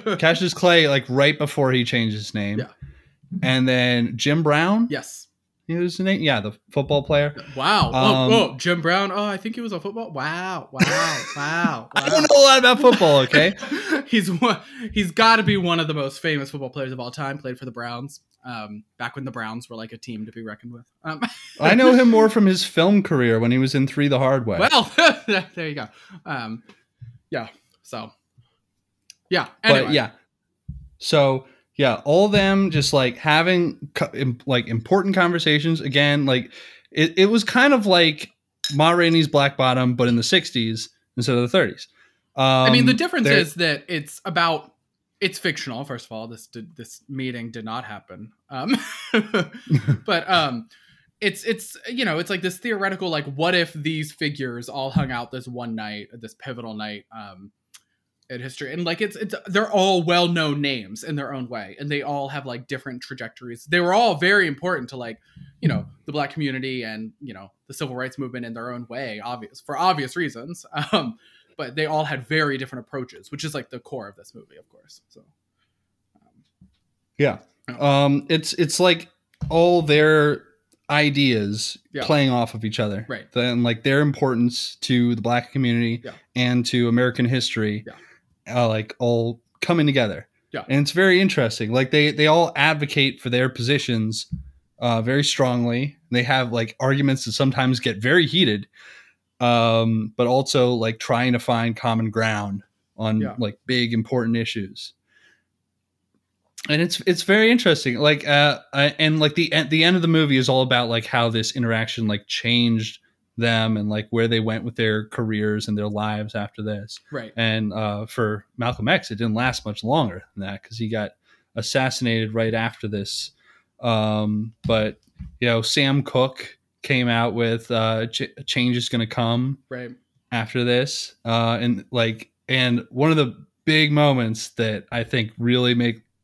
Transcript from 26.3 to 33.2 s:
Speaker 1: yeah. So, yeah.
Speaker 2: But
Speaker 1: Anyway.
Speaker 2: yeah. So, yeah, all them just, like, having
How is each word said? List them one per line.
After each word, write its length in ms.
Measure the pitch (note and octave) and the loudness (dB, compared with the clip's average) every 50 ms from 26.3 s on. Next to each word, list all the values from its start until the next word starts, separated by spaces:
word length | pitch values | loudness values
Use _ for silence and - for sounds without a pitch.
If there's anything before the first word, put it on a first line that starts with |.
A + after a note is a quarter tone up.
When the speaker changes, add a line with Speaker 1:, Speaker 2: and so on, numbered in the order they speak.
| C#3+ B2+ A#2 A2 A2 A2+ - - _ _ _ _ _ _ A#2 A#2 - _ _ _ | -8 -8 -8 -10 -10 -14 -16 -20 _ _ _ _ _ _ -20 -20 -20 _ _ _
Speaker 1:
yeah. 180 | D#3 B2 A2 - - _ _ _ _ _ | -10 -10 -10 -10 -16 _ _ _ _ _
So, 280 | _ - B2+ A2 A2 - - _ _ _ _ _ _ _ _ _ _ _ _ _ _ _ _ _ _ - _ _ _ - | _ -14 -12 -12 -12 -14 -18 _ _ _ _ _ _ _ _ _ _ _ _ _ _ _ _ _ _ -20 _ _ _ -4
yeah. 160 | F3+ E3 B2 - - _ | -4 -4 -4 -6 -8 _
Speaker 2:
But 100 | - A3 A3 | 2 4 4
Speaker 1:
Anyway. 160 | - - C#3 D3+ | 4 4 2 0
Speaker 2:
yeah. 160 | C#3 A2+ G#2 - _ _ _ _ _ _ _ _ _ _ - - - - - _ _ | 0 0 -2 -8 _ _ _ _ _ _ _ _ _ _ -18 -18 -18 -20 -20 _ _
So, 480 | - - E3 D3 C#3 C3+ C3 C3 - - _ _ _ _ _ | -4 2 4 4 4 4 2 0 -4 -10 _ _ _ _ _
yeah, 260 | - C#3 B2+ A2 - - | 0 2 2 2 0 0
all 240 | D3 D#3 F#3 G#3 G#3 | 2 4 4 4 4
them 420 | G3+ G3+ G3 G3 G3 G3 G3 F3 | 4 4 4 4 4 2 2 2
just, 220 | D#3+ D3 C#3 - | 2 0 0 2
like, 240 | D3 C3+ C3 B2 A#2+ | 2 2 2 0 -2
having 720 | - | -2